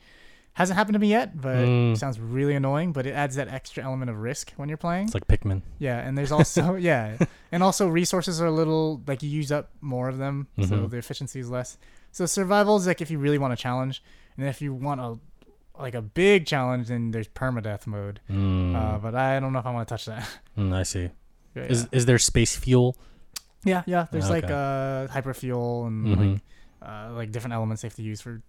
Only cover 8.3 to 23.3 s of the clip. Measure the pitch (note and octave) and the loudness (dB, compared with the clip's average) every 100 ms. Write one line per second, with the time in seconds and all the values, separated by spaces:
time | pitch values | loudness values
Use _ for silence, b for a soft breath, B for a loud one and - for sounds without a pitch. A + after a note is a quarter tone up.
8.3 | E3 E3+ D#3+ D#3+ D#3+ D#3 C#3 C#3+ C3 D3 | 0 2 2 2 2 0 -2 -6 -6 -4
9.3 | D3+ C#3 D3 - - D3 B2 B2+ C3 C#3 | -2 0 -2 -4 -10 -6 -4 -4 -4 -4
10.3 | C#3+ C#3 - F#2+ G#2 G2+ A#2+ - - C3+ | -4 -6 -2 2 2 0 -4 -8 -8 -8
11.3 | C3 A#2+ B2 B2 - b b b - F3 | -8 -6 -6 -6 -12 b b b -4 -2
12.3 | G3+ F#3 G#3 G3+ G#3 F3+ E3 D#3 D#3 C#3+ | 0 4 4 6 4 4 0 -2 0 2
13.3 | C#3+ C3+ B2 B2+ B2+ C3 C3 b b b | 2 2 -2 -2 -2 -4 -6 b b b
14.3 | - C#3 - C#3+ C3 C#3+ C3 A#2+ A2+ - | -6 -6 -4 -6 -4 -4 -4 -6 -10 -14
15.3 | - - - - - B2+ A#2+ G#2+ E3 G3 | -20 -20 -20 -20 -12 -8 -6 -4 2 6
16.3 | G3+ D3+ D3 B2+ B2+ A#2 A#2+ A#2 A2+ G#2+ | 6 4 0 0 0 -2 -2 -2 -4 -6
17.3 | - C3 A#2+ G#2+ G2+ A2+ G#2 G2+ G2+ - | -4 -2 -2 -4 -6 -6 -8 -8 -10 -6
18.3 | G2 G2 F#2 F2+ F2 G#2+ G#2+ A2+ B2 C3 | 0 2 2 2 2 0 -2 -2 0 2
19.3 | C3+ C3+ C3 B2 A#2+ A2 A2+ A2 A2 G#2 | 2 0 -2 -2 -4 -4 -6 -8 -10 -10
20.3 | - - G#2 F#2+ F#2 F2+ F#2+ F2 - - | -14 -10 -2 0 0 0 -2 -6 -8 -20
21.3 | _ _ B2+ B2+ A#2+ A#2 C3 A#2+ A#2+ - | _ _ -10 -2 0 2 2 4 6 4
22.3 | - A#2 - B2 B2+ B2 b b b - | 4 2 0 4 4 4 b b b -18